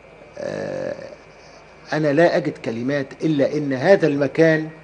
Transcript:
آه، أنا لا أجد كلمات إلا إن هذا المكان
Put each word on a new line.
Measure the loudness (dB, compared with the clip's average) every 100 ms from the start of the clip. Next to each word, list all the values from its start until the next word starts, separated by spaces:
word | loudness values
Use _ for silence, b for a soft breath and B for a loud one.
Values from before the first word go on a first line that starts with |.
| -20 -20 -20 -12
آه، | -8 -8 -8 -6 -8 -8 -14 -18 -20 -20 -20 -20 -20 -20 -6
أنا | -2 2
لا | 4 4 4
أجد | -2 -6
كلمات | -8 -6 -4 -4 -6 -4
إلا | 0 2 2 0
إن | -2
هذا | -2 4 4 4
المكان | 2 0 4 4 4 -2 -12